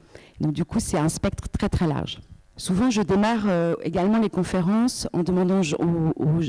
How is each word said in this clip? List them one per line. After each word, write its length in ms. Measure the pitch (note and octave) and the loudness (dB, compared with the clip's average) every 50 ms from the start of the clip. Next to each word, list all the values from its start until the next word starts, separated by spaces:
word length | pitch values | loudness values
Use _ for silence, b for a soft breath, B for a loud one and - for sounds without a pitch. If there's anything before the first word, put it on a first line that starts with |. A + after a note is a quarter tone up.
| B B B B B B B B | B B B B B B B B
Donc 140 | D3 D#3 D3 | -2 -2 -2
du 100 | C#3+ E3+ | -2 -4
coup, 160 | - - A3+ | -2 -2 -4
c'est 180 | - - - | -2 -2 0
un 120 | F3 D#3 D#3+ | 0 0 0
spectre 400 | - - - G3 - - - - | 0 -2 -4 -4 -4 -6 -8 -8
très, 180 | - - G#3+ | -4 -2 -2
très 180 | G3 - - F3+ | -2 0 0 0
large. 360 | D#3 C#3 - - - - - - - - - - _ - | 0 0 -2 -4 -6 -8 -12 -16 -20 -20 -20 -20 _ -16
Souvent, 340 | - - - F#3 F3+ B3+ B3+ | -8 -4 -2 0 2 2 2
je 120 | G#3+ G#3+ | 2 2
démarre, 420 | G3 D3+ F#3+ G3+ G#3 A3 A#3 A3 G#3 | 2 2 2 2 2 2 0 0 0
euh, 280 | G#3 F3+ E3+ E3+ E3+ E3 - - | 0 2 2 2 0 0 -2 -4
également 340 | E3 E3 F#3 F3 G3+ A3 | -2 -2 0 2 2 4
les 120 | A3+ A3 G3 | 2 2 2
conférences 800 | - F#3 F3 - - F#3 E3+ F#3 G#3 A3 A#3+ B3+ - - - - | 0 -2 -2 0 0 0 2 2 2 2 2 0 0 -4 -6 -4
en 120 | - - E3+ | -2 -2 0
demandant 360 | D3+ F3+ F3+ F#3 F3+ F#3+ G3 | 2 2 2 2 4 4 2
au, 540 | F3+ D3 D#3+ - - E3+ E3+ E3 D#3+ D#3+ - | 2 0 0 0 0 2 2 2 0 0 0
au, 260 | - - D3+ D#3 E3+ E3 | 0 0 2 2 2 0